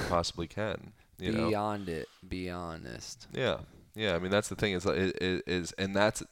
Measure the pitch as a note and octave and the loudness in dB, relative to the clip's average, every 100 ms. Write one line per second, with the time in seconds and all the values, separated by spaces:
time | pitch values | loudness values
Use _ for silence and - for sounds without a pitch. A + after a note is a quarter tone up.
0 | E2 F2 F2 - E2+ - G#2+ E2+ - - | 2 2 2 -4 -6 -4 -4 -4 -8 -18
1 | - - F2+ - A2 G#2 G#2+ G#2 F#2+ D#2+ | -20 -4 -2 2 2 2 0 -2 -4 -4
2 | - - F#2 F#2 F2+ F2 F2 E2 C2 A#1 | -6 -12 -8 -6 -4 -4 -6 -8 -8 -10
3 | - - - - B2 D#2 - - - - | -10 -14 -10 0 0 0 -4 -18 -16 -2
4 | G#2+ E2+ F#2 G2+ - G2 G#2+ F2+ F2+ D2 | 2 2 4 4 2 0 2 2 2 4
5 | F#2+ - F#2 F#2 - F2+ E2 - F#2+ G2 | 2 2 0 0 0 0 -2 -2 0 4
6 | G#2+ - - | 2 2 -6